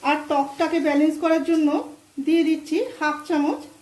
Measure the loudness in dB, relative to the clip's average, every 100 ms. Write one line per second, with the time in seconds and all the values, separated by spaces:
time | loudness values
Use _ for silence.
0 | 0 -2 0 0 0 -2 0 2 2 2
1 | 2 0 0 0 2 2 2 0 -4 -14
2 | _ -8 0 2 2 0 0 -2 -2 -4
3 | -4 -4 -2 0 0 -2 -8 -20